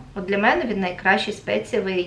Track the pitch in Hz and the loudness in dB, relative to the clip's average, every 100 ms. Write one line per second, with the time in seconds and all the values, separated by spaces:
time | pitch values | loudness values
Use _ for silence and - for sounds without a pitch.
0 | - - 180 196 214 311 269 202 185 180 | -12 -8 -2 2 4 2 0 -2 -2 0
1 | 190 202 208 208 - 208 214 226 190 185 | 2 2 2 -6 -2 -2 0 -2 0 0